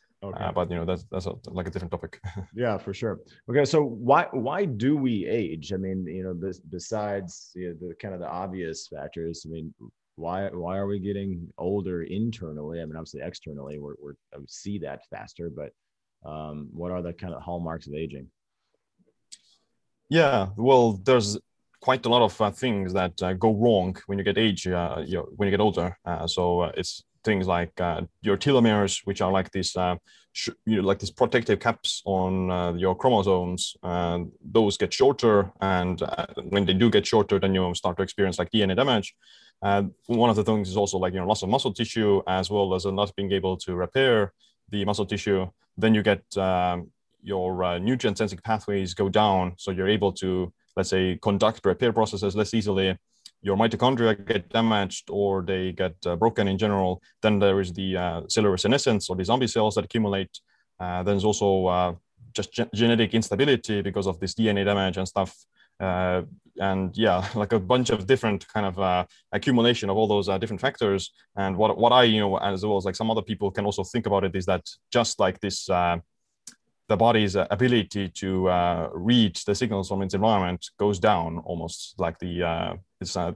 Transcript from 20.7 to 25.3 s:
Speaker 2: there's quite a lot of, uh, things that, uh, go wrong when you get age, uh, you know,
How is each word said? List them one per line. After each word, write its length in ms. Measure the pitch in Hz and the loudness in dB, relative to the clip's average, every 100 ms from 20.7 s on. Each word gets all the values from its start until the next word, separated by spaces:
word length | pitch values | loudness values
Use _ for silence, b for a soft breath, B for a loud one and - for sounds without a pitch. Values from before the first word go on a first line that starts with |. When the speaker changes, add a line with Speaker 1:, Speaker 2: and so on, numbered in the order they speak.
| 131 117 | 6 6
Speaker 2:
there's 440 | 98 101 127 104 104 - _ _ _ | 2 4 4 4 -4 -10 _ _ _
quite 240 | - 123 117 | 0 0 4
a 40 | |
lot 120 | 120 | 4
of, 180 | 107 - | 4 2
uh, 120 | 104 | -2
things 420 | - 131 104 92 | 0 -2 -2 -2
that, 280 | 92 90 - | -2 -2 -2
uh, 100 | 92 | -4
go 200 | 92 113 104 | 2 2 4
wrong 420 | 120 104 92 92 - | 4 4 2 -4 -6
when 140 | 98 | -4
you 40 | |
get 140 | 98 98 | 0 2
age, 300 | 110 90 92 | 2 0 -2
uh, 360 | 90 87 80 | -2 -2 -4
you 140 | 73 87 | -4 -6
know, 60 | - | -6